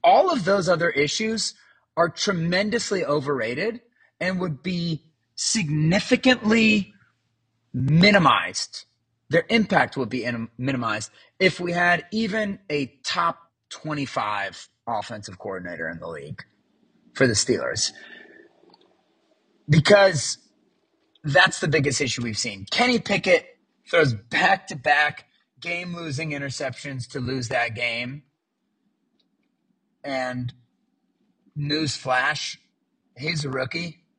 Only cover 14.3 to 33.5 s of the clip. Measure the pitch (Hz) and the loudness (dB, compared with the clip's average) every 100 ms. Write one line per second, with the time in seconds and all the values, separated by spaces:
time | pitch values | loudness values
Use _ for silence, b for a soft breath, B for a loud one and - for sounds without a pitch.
14.3 | 104 98 92 - _ - 110 - 110 101 | -4 -6 -10 -20 _ -6 -6 -6 -12 -14
15.3 | 95 101 95 87 85 80 85 85 78 71 | -12 -10 -10 -10 -8 -8 -8 -12 -12 -14
16.3 | - - _ _ _ _ _ _ - 131 | -16 -18 _ _ _ _ _ _ 0 2
17.3 | 104 - 104 62 85 - B B B B | 2 0 0 -2 -4 -6 B B B B
18.3 | B B _ _ _ _ _ _ _ _ | B B _ _ _ _ _ _ _ _
19.3 | _ _ _ - 160 - 202 196 156 - | _ _ _ 2 4 8 8 8 4 -4
20.3 | - _ _ _ _ _ _ _ _ 151 | -8 _ _ _ _ _ _ _ _ 2
21.3 | 156 185 - 175 151 143 131 135 - 120 | 4 4 2 0 2 2 0 -2 -2 -4
22.3 | 104 120 98 95 - 247 240 - 202 185 | -4 -6 -8 -6 0 2 2 0 -2 4
23.3 | 180 - _ _ _ - 170 147 110 - | 2 2 _ _ _ -2 2 2 0 -4
24.3 | 147 175 190 - 147 151 143 151 - - | 0 2 2 -2 -6 0 2 2 -4 -20
25.3 | _ _ _ 170 175 180 170 165 139 160 | _ _ _ -8 -8 -8 -10 -8 -6 -6
26.3 | 143 143 131 135 120 143 135 120 139 127 | -6 -8 -6 -8 -8 -12 -10 -10 -8 -4
27.3 | 131 117 127 120 113 120 117 123 143 _ | -4 -2 -2 -2 -4 -6 -4 -8 -12 _
28.3 | _ _ _ _ _ _ _ _ _ _ | _ _ _ _ _ _ _ _ _ _
29.3 | _ _ _ _ _ _ _ 143 135 127 | _ _ _ _ _ _ _ -8 -6 -6
30.3 | 127 123 - _ _ _ _ _ _ _ | -6 -8 -12 _ _ _ _ _ _ _
31.3 | _ _ 147 147 151 151 - 127 127 139 | _ _ -8 -4 -2 -2 -4 -2 0 0
32.3 | 151 - - _ _ _ _ _ - 151 | -2 -8 -12 _ _ _ _ _ -10 -6
33.3 | 165 143 | -6 -4